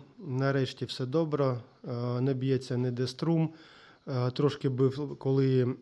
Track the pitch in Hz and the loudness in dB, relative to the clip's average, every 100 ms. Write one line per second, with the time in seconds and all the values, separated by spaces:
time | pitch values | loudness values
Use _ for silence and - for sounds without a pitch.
0 | - - 165 127 139 139 127 - 120 - | -8 -16 -6 0 2 2 0 -4 -8 -6
1 | 127 156 160 147 135 120 - - 165 120 | -2 0 0 2 0 0 -8 -16 -8 -4
2 | 123 123 135 127 131 127 131 123 127 120 | -2 0 0 0 0 0 0 -2 0 0
3 | 127 - 160 165 160 - - - - - | -4 -2 0 2 0 -4 -20 -20 -20 -18
4 | - 127 123 127 143 139 139 123 135 135 | -6 -2 -2 2 0 0 -2 2 2 2
5 | 139 143 135 135 135 127 123 131 | -8 -4 0 2 4 4 2 -2